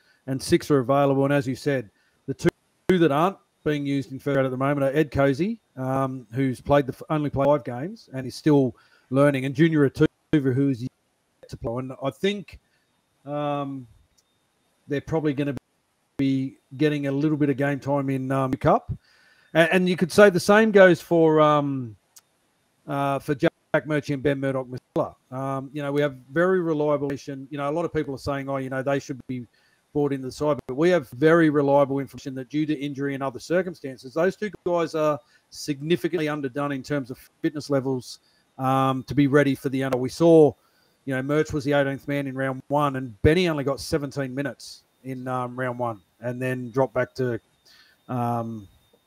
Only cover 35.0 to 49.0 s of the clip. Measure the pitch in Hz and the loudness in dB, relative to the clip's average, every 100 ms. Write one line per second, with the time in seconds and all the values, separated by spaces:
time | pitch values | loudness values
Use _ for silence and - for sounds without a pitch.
35 | 151 143 _ _ _ - - 139 151 170 | 0 0 _ _ _ -14 -8 -6 -2 -2
36 | 170 175 151 151 139 127 143 139 120 147 | -2 -2 -4 -4 -6 -4 -4 -6 -4 -4
37 | 127 131 - _ 165 151 - 139 131 127 | -6 -12 -18 _ -6 -6 -2 -2 0 -4
38 | - - _ _ _ - 131 135 135 131 | -8 -20 _ _ _ -6 0 2 2 -2
39 | 123 123 143 143 139 135 143 131 135 131 | -2 2 4 4 4 0 -2 -4 -2 -2
40 | 127 - 170 165 147 - _ _ _ _ | -4 2 8 8 8 4 _ _ _ _
41 | - 131 135 147 156 156 127 143 139 135 | -8 -6 -2 -2 -2 -4 0 0 0 -4
42 | - 143 139 131 135 131 - 147 147 131 | -6 -6 -6 -6 -6 -6 -2 0 0 -2
43 | 131 107 151 165 180 151 131 135 - 160 | -8 0 2 4 2 0 -2 -4 -4 -6
44 | 139 139 135 127 143 113 - - _ _ | -4 -8 -8 -6 -8 -8 -16 -20 _ _
45 | 131 131 127 127 123 123 127 123 123 107 | -14 -10 -6 -4 -6 -6 -6 -4 -6 -6
46 | _ _ 120 123 127 127 123 113 131 - | _ _ -8 -6 -4 -4 -4 0 0 0
47 | 123 - 123 120 _ _ _ _ _ _ | -4 -2 -4 -4 _ _ _ _ _ _
48 | - 123 120 117 113 113 98 _ _ _ | -8 -4 -2 -4 -6 -10 -16 _ _ _